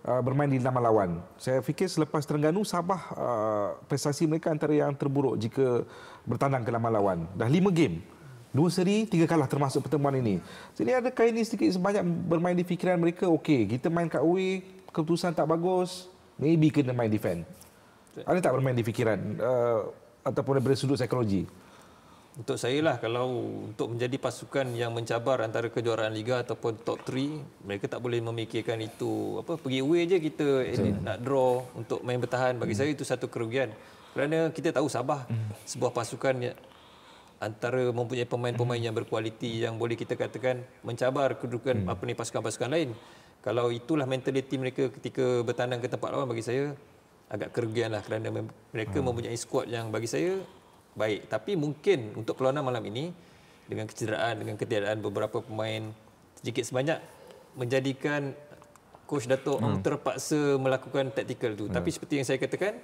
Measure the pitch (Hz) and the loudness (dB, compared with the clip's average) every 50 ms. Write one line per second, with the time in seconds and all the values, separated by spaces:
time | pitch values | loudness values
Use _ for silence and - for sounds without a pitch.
0 | - - 120 127 123 127 127 139 147 143 135 131 123 131 127 127 120 117 110 107 | -2 0 0 0 2 2 2 2 2 4 2 2 2 2 2 4 4 6 6 6
1 | 98 90 85 82 85 - - - - - 127 135 117 - 151 - 196 185 175 - | 4 4 0 -4 -6 -10 -16 -8 -4 0 0 0 0 0 -2 0 0 0 2 0
2 | 156 147 - 160 143 - 160 151 147 151 160 196 214 202 - 175 170 175 196 180 | 0 2 2 -2 0 0 0 2 2 2 2 2 0 0 0 -2 0 0 -2 -2
3 | - - 165 - - 127 120 110 107 110 107 104 104 95 76 - - - 151 139 | -2 -8 -8 -4 -2 -2 0 0 2 2 2 0 0 -2 -4 -6 -6 -4 -2 0
4 | - 156 143 - 170 156 156 170 - 175 160 151 160 147 151 147 147 147 143 139 | 0 0 0 2 2 2 2 2 0 0 0 0 2 2 4 4 4 2 0 0
5 | - 143 135 139 143 131 113 117 107 117 - 131 135 127 123 117 - - - - | -2 0 2 2 2 2 2 0 -2 -2 2 2 2 4 4 2 0 -2 -8 -18
6 | - - - - - - 120 113 135 139 139 131 113 107 117 113 117 117 113 107 | -18 -18 -18 -16 -6 -4 -2 0 2 2 2 0 0 0 -2 0 2 2 4 4
7 | 101 98 92 87 82 82 - 90 113 113 139 185 180 202 185 156 165 117 85 80 | 4 4 2 2 -2 -6 -4 -2 2 4 4 4 4 4 4 4 4 2 2 -4
8 | - - - - - - - - - - - 127 156 180 160 - 185 175 202 214 | -8 -12 -20 -20 -20 -20 -20 -20 -20 -4 0 2 2 4 4 2 2 2 2 2
9 | 220 214 - 165 165 151 165 160 143 127 - 139 143 135 131 143 131 131 139 151 | 0 2 4 4 4 6 6 4 4 2 2 0 0 2 0 -2 -2 0 0 2
10 | 143 143 135 131 127 113 98 87 - - - - - - - - - 226 247 254 | 2 2 2 2 2 2 2 0 -2 -6 -14 -16 -18 -18 -6 -4 0 2 2 2
11 | 226 254 254 - 226 233 226 226 226 214 - 196 - 214 185 185 175 196 202 208 | 2 0 2 4 4 4 4 2 0 0 0 2 2 2 2 4 2 2 2 2
12 | 185 175 170 165 175 175 165 170 170 180 180 180 180 180 175 170 - 180 185 170 | 2 0 0 0 0 2 2 2 2 2 2 2 2 0 -2 0 2 2 2 4
13 | 170 170 170 - - 180 165 156 - - 151 131 110 95 117 127 - 175 160 170 | 4 2 2 2 2 4 4 4 4 4 4 4 6 4 2 0 0 2 2 2
14 | 170 160 - 156 127 160 180 190 190 185 190 190 185 - - - - - - - | 0 0 0 2 4 4 4 4 2 0 0 -2 -4 -8 -18 -20 -20 -8 -2 -2
15 | 160 156 165 165 - 180 165 - 160 147 160 170 170 185 185 180 180 175 - - | 0 2 2 2 2 0 2 2 2 2 2 2 2 2 2 2 0 0 -4 -10
16 | - - - - - - - - 131 147 165 160 156 156 123 147 139 123 123 123 | -14 -16 -20 -20 -20 -20 -8 -2 2 4 6 8 6 6 6 6 2 2 2 2
17 | 120 110 107 104 - 110 90 85 82 - - - - - - - - - - - | 2 2 2 2 2 0 -2 -2 -6 -10 -14 -20 -20 -20 -20 -20 -20 -20 -20 -20
18 | - - - - - - 156 180 175 165 127 131 131 135 127 120 113 117 107 - | -20 -20 -16 -12 -2 0 2 2 4 2 2 4 2 2 2 2 0 0 0 2
19 | 123 110 107 92 98 104 104 82 - 120 127 123 120 120 117 113 95 - - - | 2 2 2 2 0 -4 -4 -2 0 2 2 2 4 4 2 2 0 -2 -8 -12
20 | - - - _ _ 135 117 - 110 117 139 135 123 131 135 123 - 131 139 131 | -18 -20 -20 _ _ -2 -2 -2 0 2 2 2 4 4 2 2 2 0 2 0
21 | 123 - - 127 120 107 98 95 82 80 - - - - - - - - - - | 0 0 0 0 2 2 2 0 0 -2 -8 -18 -20 -20 -20 -20 -20 -20 -20 -20
22 | - - - - - - - 143 117 - 135 113 - 120 131 147 156 160 139 117 | -20 -20 -20 -20 -20 -20 -16 -14 -6 -6 -4 -2 0 0 0 2 2 2 2 2
23 | - 113 117 123 123 127 127 120 110 110 107 104 104 107 110 - 147 113 117 117 | -2 -2 0 0 0 0 -2 -2 -4 -4 -6 -6 -8 -10 -6 -6 -4 -4 -2 -2
24 | 120 123 127 135 - 127 123 - - - - 139 135 127 120 117 120 117 113 117 | -2 -2 -2 -2 -4 -4 -6 -6 -12 -4 -2 -2 -2 -2 -2 -2 -2 -2 -2 -4
25 | 117 113 120 117 120 135 131 123 113 110 110 117 117 117 - 131 117 117 113 110 | -2 -2 -2 -2 2 2 2 2 0 0 -2 -2 -2 -2 -2 -2 0 0 0 2
26 | 110 110 110 110 107 117 127 123 120 - 113 - - 120 113 104 - - 110 - | 0 -2 -2 -2 -2 0 0 -2 0 -4 -6 -4 -2 -4 -4 -2 -4 -4 -4 -4
27 | - - 127 131 135 143 156 151 135 - - - - 98 101 101 - - - 113 | -4 -6 -4 -2 -2 -2 -4 -6 -10 -12 -18 -16 -8 -6 -6 -4 -4 -6 -6 -4
28 | 113 123 120 120 117 117 117 117 113 110 - 117 107 - 117 113 113 113 - - | -4 -2 -2 0 -2 -2 -4 -4 -6 -4 -4 -4 -2 -2 -2 -4 -4 -8 -6 -4
29 | 123 117 110 107 104 104 101 98 - - 170 151 - 135 127 131 131 139 165 175 | -2 -2 -2 -2 -2 -4 -4 -6 -4 -6 -6 -6 -4 -2 -2 0 2 4 4 4
30 | 170 170 190 180 156 156 147 - 156 143 139 131 127 90 107 123 - - 104 101 | 4 4 2 2 2 0 -2 0 2 4 4 4 2 2 0 2 2 2 2 0
31 | 101 117 104 92 120 123 139 135 127 127 123 123 127 123 - - 117 - 127 - | -2 -4 -4 -4 -2 0 2 4 4 4 4 2 0 -6 -10 -12 -6 -4 -4 -4
32 | - 123 123 123 117 120 - 123 131 127 127 120 113 117 110 101 135 151 151 127 | -2 -2 -2 -2 -2 0 0 2 2 2 0 0 -2 -2 0 0 0 0 0 -2
33 | 143 - 127 120 135 123 - - 117 113 113 135 131 113 120 - - - - - | -2 -2 -2 -2 -2 -6 -4 -4 -4 -2 0 -2 -2 -2 -4 -12 -18 -20 -20 -20
34 | - - - - 135 147 156 160 165 160 160 - 143 165 156 - 156 143 - 120 | -20 -12 -4 -2 0 0 2 2 2 0 0 0 -2 0 2 2 0 2 0 -2
35 | 123 135 151 139 127 - 120 113 110 107 104 - - - - 127 123 123 120 123 | 0 0 -2 -4 -2 -4 -4 -4 -2 -4 -6 -10 -12 -12 -6 -2 0 0 0 0
36 | 117 - - 123 - 139 131 127 123 123 - - - - - - - - - - | -4 -4 -6 -2 0 0 0 2 0 -4 -6 -8 -16 -20 -20 -20 -20 -20 -20 -20
37 | - - - - - - - - - 107 110 - - 120 120 131 127 123 120 120 | -20 -20 -20 -20 -20 -20 -14 -8 -8 -8 -6 -4 -4 0 0 2 2 2 2 0
38 | 123 117 127 123 120 120 - 120 120 123 120 117 120 123 123 120 117 117 110 113 | -2 -2 0 -2 -2 -2 -2 -2 -2 -2 0 0 0 0 0 0 -2 -2 -2 -2
39 | 113 - - 113 113 113 113 - - 120 113 113 113 117 113 110 113 120 117 110 | -2 -2 -2 -2 -2 -2 -4 -4 -6 -4 -2 -2 -2 -2 -2 -2 -2 -2 -2 -2
40 | - - 123 117 123 110 - 113 117 127 127 123 120 - - - - 117 117 117 | -2 -6 -2 -4 -4 -4 -4 -4 -2 -2 -2 -2 -6 -12 -18 -14 -10 -8 -4 0
41 | 127 123 131 143 139 131 123 - - 127 117 120 - 139 127 110 98 90 117 92 | 0 0 2 2 2 0 0 -2 -6 -6 -6 -4 0 0 2 2 2 0 -2 -4
42 | 123 123 120 - 117 - - 123 107 113 107 - 123 120 143 170 165 131 113 113 | -4 -6 -4 -4 -6 -4 -4 -4 -4 -4 -2 -2 -2 0 0 0 0 -2 -4 -10
43 | - - - - - - - _ - 107 110 120 120 120 120 120 120 - 165 156 | -14 -20 -20 -20 -20 -20 -20 _ -4 -2 0 2 2 2 0 -2 -2 0 0 0
44 | 139 127 135 131 127 - 131 135 131 - - 131 131 127 127 - 135 127 120 - | 2 0 -2 -2 0 0 0 0 -2 -2 -4 -4 -4 -4 -2 0 -2 -2 -2 -6
45 | - - - - 131 123 123 120 117 113 123 - 123 123 127 123 117 123 117 123 | -10 -8 -2 0 2 2 2 2 2 0 0 0 0 -2 -2 -2 -2 -4 -4 -4
46 | - - - 135 139 127 120 117 110 120 117 131 139 147 143 139 - - - - | -4 -2 -2 -2 -2 -2 -2 -4 -2 -2 0 0 0 -2 -4 -8 -14 -20 -20 -20
47 | - _ - - - - - 104 - - - - 117 113 110 117 113 113 110 104 | -20 _ -20 -20 -18 -10 -8 -8 -8 -4 -4 -2 -2 -2 0 0 0 0 -2 -4
48 | - - 113 110 110 107 107 107 110 110 - - - - - 117 110 - - 156 | -4 -4 -4 -4 -4 -4 -4 -4 -6 -8 -12 -16 -20 -10 -6 -6 -4 -2 -2 -2
49 | 135 127 123 117 117 110 117 117 - - - 139 - - 117 113 113 113 107 110 | 0 0 -2 -2 -4 -4 -6 -6 -8 -2 -2 -2 -2 -2 -4 -6 -4 -4 -4 -4
50 | 113 113 - 135 160 175 190 190 180 - - - - - - - - _ - - | -4 -2 -2 0 0 0 -2 -2 -6 -10 -16 -20 -20 -20 -20 -20 -20 _ -6 -2
51 | 104 110 107 92 - - - 110 - - 202 175 147 151 143 - - 202 196 147 | 0 0 0 -2 -4 -4 -6 -4 -2 -2 0 0 0 -2 -2 -2 2 2 2 4
52 | 117 113 - 110 113 - - - 131 131 135 151 139 127 123 117 104 98 104 120 | 2 -6 -8 -8 -6 -6 -2 2 2 2 2 2 0 0 -2 -2 -4 -4 -6 -6
53 | 147 175 175 - - - - - - - - - - - 107 104 107 107 - - | -6 -6 -8 -12 -20 -20 -20 -20 -20 -20 -20 -20 -12 -8 -6 -6 -6 -8 -8 -6
54 | 117 107 107 73 90 117 113 110 107 110 107 107 - 107 117 107 101 101 110 110 | -4 -2 -2 0 0 -2 -2 -4 -6 -8 -6 -6 -4 -2 0 0 0 0 -2 -2
55 | 104 110 101 104 110 110 - 120 104 - 107 110 110 110 110 110 110 110 110 - | -2 -4 -2 -2 -4 -2 -4 -6 -6 -6 -6 -4 -4 -4 -4 -4 -6 -8 -12 -14
56 | - - - - - - - - - 120 113 - 117 - - 127 135 147 160 - | -20 -20 -20 -20 -20 -20 -20 -10 -8 -6 -4 -4 -4 -2 -2 -2 0 0 -2 -2
57 | - - - - - - - - - - - - 127 120 127 135 131 139 131 - | -4 -14 -20 -20 -20 -20 -20 -20 -20 -20 -10 -8 -4 2 2 2 2 2 -4 -2
58 | - 151 147 147 143 139 127 - - - - - - - - - - - - - | -2 -2 -2 0 -2 -4 -6 -10 -14 -20 -20 -20 -20 -20 -20 -20 -20 -20 -20 -20
59 | - - 151 147 117 123 131 131 - 151 139 - 107 110 104 98 98 156 143 143 | -10 -6 -4 -4 2 2 0 2 2 0 0 2 2 2 2 2 2 0 0 0
60 | - - - - - - 156 151 147 143 139 135 131 131 131 131 131 - - 143 | -2 -2 -4 -2 -2 0 0 2 4 4 2 4 4 2 2 0 -2 -2 -2 -2
61 | 135 131 127 - 107 98 123 - - 120 107 101 107 101 - - 87 170 156 - | -2 0 -2 -4 -4 -4 -4 -2 -2 -4 -2 -2 -4 -2 -2 0 0 0 -4 -4
62 | - - - 143 135 120 135 131 135 131 - - 180 202 214 240 | -6 -2 -2 -2 0 0 0 0 0 -2 -2 -2 -2 -2 -2 -6